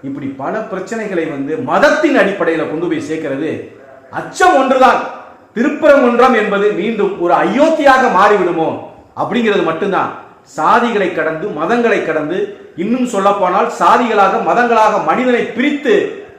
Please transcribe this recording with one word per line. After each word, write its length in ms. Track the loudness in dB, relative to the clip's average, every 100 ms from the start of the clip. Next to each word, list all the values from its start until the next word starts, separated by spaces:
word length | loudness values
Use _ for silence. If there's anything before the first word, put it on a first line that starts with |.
இப்படி 240 | -10 -10 -10
பல 320 | -8 -8 -8
பிரச்சனைகளை 680 | -8 -10 -8 -8 -6 -4 -4
வந்து 280 | -6 -6 -6
மதத்தின் 600 | -2 2 2 2 2 2
அடிப்படையில 520 | 2 0 -2 -2 -4
கொண்டு 180 | -4 -4
போய் 140 | -4
சேர்க்கிறது 760 | -4 -6 -6 -6 -6 -6 -10 -18 -20 -20 -12
அச்சம் 440 | -12 -12 2 4 4
ஒன்றுதான். 440 | 2 4 4 2 -4 -12 -20 -20 _
திருப்பரங்குன்றம் 800 | -2 -2 2 4 6 4 4 4
என்பது 380 | 4 0 0 0
மீண்டும் 500 | 0 -4 -2 -2 -2
ஒரு 120 | 0
அயோத்தியாக 720 | 2 2 2 2 4 4 4 4
மாறிவிடுமோ 600 | 2 4 4 2 0 -2 -4 -12 -20 -20 -8
அப்படிங்கிறது 460 | -4 0 0 0
மட்டும்தான். 480 | 0 -2 -2 -2 -2 -8 -18 -20
சாதிகளை 680 | _ -2 2 2 2 0 -2
கடந்து, 340 | -2 -4 -4 -6
மதங்களை 580 | -4 -2 0 2 0 -2
கடந்து, 320 | -4 -2 -4 -6 -8 -18 -8
இன்னும் 300 | -4 -2 -2
சொல்ல 260 | 0 0
போனால் 400 | 2 0 0 -2 0
சாதிகளாக, 640 | 2 2 2 2 2 0
மதங்களாக 600 | 0 0 2 2 2 0 -2
மனிதனை 380 | 0 0 0
பிரித்து 520 | -2 -2 -2 0 0 2 0 -8 -16